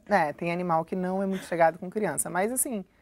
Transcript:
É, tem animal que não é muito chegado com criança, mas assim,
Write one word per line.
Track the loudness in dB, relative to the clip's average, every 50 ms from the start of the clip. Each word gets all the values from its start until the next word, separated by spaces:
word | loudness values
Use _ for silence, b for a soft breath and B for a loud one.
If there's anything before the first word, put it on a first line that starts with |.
| _
É, | 2 4 4 4 2 0
tem | -4 -2 -2
animal | -2 -2 0 0 2 0 0
que | 0 -2
não | -2 -2 -2 -2 -2
é | -2
muito | -2 -2 -4 -4
chegado | -4 2 4 4 4 4
com | 0 -10 -6
criança, | -4 -2 -2 -2 -2 -2 -4 -2
mas | -2 0 0 0
assim, | 0 -2 -2 -2 -4 -8 -8 b b b